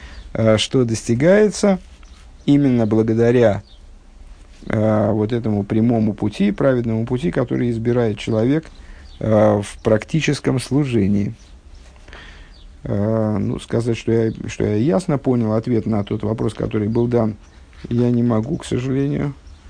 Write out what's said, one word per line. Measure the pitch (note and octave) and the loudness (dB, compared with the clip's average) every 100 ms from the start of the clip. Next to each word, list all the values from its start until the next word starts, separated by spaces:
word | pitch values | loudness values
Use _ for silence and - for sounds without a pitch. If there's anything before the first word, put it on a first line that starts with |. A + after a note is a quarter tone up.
| - - - | -20 -18 -10
Э, | - A2 G#2+ | 0 4 4
что | - C3+ A#2+ | 2 0 0
достигается | A2 - A#2 D#3+ G#3 G#3 - G#3 F#3 - - - - - - - | -2 -2 2 4 4 4 2 0 0 -4 -20 -20 -20 -20 -6 2
именно | C#3+ C#3 B2 A2 | 4 4 2 4
благодаря, | A2 A2+ A2+ A#2 B2 A2 G2+ - - - - - - - - - - - | 2 2 4 4 6 4 2 -6 -20 -20 -20 -20 -20 -20 -20 -20 -16 -6
э, | A2 A2 G#2+ G#2 | 0 2 2 0
вот | A2 G#2+ | 0 -2
этому | A#2+ A2 G#2 | -2 -2 -2
прямому | G2+ A2 A#2 A#2 G#2+ | 0 0 2 2 0
пути, | G2+ G#2 - G3+ | -2 -4 -2 -2
праведному | G3+ C#3 B2+ A#2 A2 A#2 | 0 0 0 0 -4 -2
пути, | B2 E3+ | -4 -2
который | D3+ B2+ C3 B2 | -2 -2 -2 -2
избирает | A2+ A#2 B2 A2+ G#2 | -2 0 0 0 -2
человек, | - A2 A#2+ D#3 - - - - - - | -2 0 2 0 -4 -14 -20 -20 -20 -8
э, | A2 G#2+ G#2+ G#2 | 0 4 4 2
в | G#2 - | -2 -4
практическом | A#2 G#2+ - D#3+ D3 C#3 C3+ C3 | 0 0 0 -2 0 -2 -2 -2
служении. | - C3+ C#3 A#2 G2 G2+ G#2 A2+ - - - - - - - - - - - - - - | 0 -2 0 2 2 0 -2 -8 -16 -20 -20 -20 -20 -20 -20 -20 -20 -20 -20 -20 -20 -14
Э, | - G#2 G#2+ A2 G#2+ G2+ | -6 -2 0 0 0 -2
ну, | G#2 - | -4 -6
сказать, | - A#2 A#2 A2+ | -4 -2 -2 -2
что | - | 0
я, | A2+ A2+ - A2 | 0 0 -4 -8
что | - G#2+ | -4 -2
я | G#2+ | 0
ясно | D3 F#3 F3 C#3 | 0 0 0 -2
понял | C3+ B2 A2 | 0 0 0
ответ | A2 B2 A#2 G#2+ | 0 0 -2 0
на | G#2+ | -2
тот | G2+ A2 | -2 -4
вопрос, | G#2+ A2 A#2+ | -4 -4 -4
который | - A2+ A2 G#2 | -4 -4 -2 -2
был | A#2+ A#2+ | 0 0
дан, | A#2 G#2+ G2+ - - - - - | 2 0 -4 -14 -20 -20 -16 -4
я | A#2+ A#2+ | 0 2
не | A#2+ | 2
могу, | A#2+ A2 A2+ F3 | 2 0 -2 -6
к | - | -4
сожалению. | A#2 C3 C3+ C#3 C#3+ C#3+ C3+ - - | -4 -2 -2 -2 -2 -4 -8 -16 -20